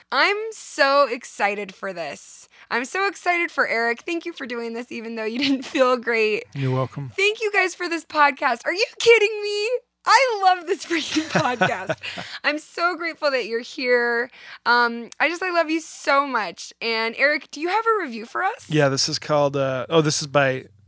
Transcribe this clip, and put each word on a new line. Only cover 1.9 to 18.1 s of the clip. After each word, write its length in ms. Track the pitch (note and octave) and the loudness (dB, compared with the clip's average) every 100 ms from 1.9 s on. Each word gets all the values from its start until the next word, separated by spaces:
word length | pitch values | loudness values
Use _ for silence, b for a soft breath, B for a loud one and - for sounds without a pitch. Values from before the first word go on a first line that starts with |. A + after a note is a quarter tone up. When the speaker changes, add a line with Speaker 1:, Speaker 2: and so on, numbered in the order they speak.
Speaker 1:
this. 560 | E3+ D3 G3 - - - B B | -8 -8 -10 -12 -14 -18 B B
I'm 140 | A3+ | -4
so 220 | C4 F#4+ G4 | -2 -2 -2
excited 440 | - F4 E4+ E4+ | -2 0 0 0
for 160 | C#4 - | -2 0
Eric. 360 | A3+ A#3 A#3+ - | 0 0 -2 -4
Thank 180 | E4+ | -6
you 80 | E4+ | -6
for 140 | E4 B3 | -10 -10
doing 260 | A#3 A#3 | -8 -8
this, 200 | A#3 A#3+ | -8 -10
even 240 | A#3 A3+ A3+ | -10 -8 -6
though 80 | |
you 140 | A3 A#3+ | -4 0
<laughs> 60 | C#4 | 0
didn't 180 | C4+ | 0
feel 320 | - D4 B3+ B3+ | 0 2 2 2
great. 480 | A#3+ A3+ G#3+ G#3 - | 0 2 2 0 -4
Speaker 2:
You're 200 | C#3 C3 | -4 -2
welcome. 360 | C3 B2+ C#3+ C3+ - | 0 -2 -6 -8 0
Speaker 1:
Thank 240 | G#4 A4 | 0 0
you 100 | G#4+ | 0
guys 220 | G4+ F#4 | 2 0
for 140 | - F4 | -2 -4
this 160 | E4 | -6
podcast. 560 | - D4+ C#4+ C4+ C#4 A#3 | -2 4 4 4 -2 0
Are 80 | - | -2
you 140 | F4+ C5+ - | -2 -2 4
kidding 420 | A#4 A4+ G#4 G#4 | 6 8 6 0
me? 260 | G#4 G#4 A4 B4 - _ - | -4 -2 -2 -2 -6 _ 4
I 300 | A4+ C5 G#4 | 6 6 4
love 240 | F#4+ F#4 D#4+ | 4 4 0
this 200 | F4+ - | -4 -2
freaking 420 | E4 - D#4 D#4+ | -4 -2 -2 0
<laughs> 0 | |
podcast. 680 | B3+ A#3+ B3 F#3 G3 F#3+ - B B B B | 0 0 2 0 0 -4 -6 B B B B
I'm 160 | C#4+ D4+ | -2 -2
so 380 | - - F4 E4 | -6 -2 -2 -2
grateful 340 | E4 - D4 | -6 -4 -2
that 160 | C4 G#3+ | -2 -2
you're 140 | A3+ | -6
here. 680 | B3 - B3 B3 A#3+ A#3 B3 B B B | -6 -4 2 2 2 0 -2 B B B
Um, 460 | - A#3+ A#3 A#3 A3+ - | 2 4 2 -2 -8 -2
I 80 | D4 | -2
just, 140 | E4+ | 0
I 80 | F#4 | 0
love 180 | E4+ D#4 | 0 2
you 120 | D#4+ | -2
so 460 | - - D#4 C#4 C#4+ | -4 -4 2 2 2
much. 460 | A#3+ F3+ - - - | -2 -4 -8 -14 -8
And 340 | A3+ A3+ A3+ - | -4 -2 -2 2
Eric, 320 | C#4 D4+ - | 2 2 -6
do 100 | C#4+ | -6
you 80 | E4+ | -2
have 160 | G#4 | 0
a 180 | A4+ A4 | 2 0
review 220 | D4 | -2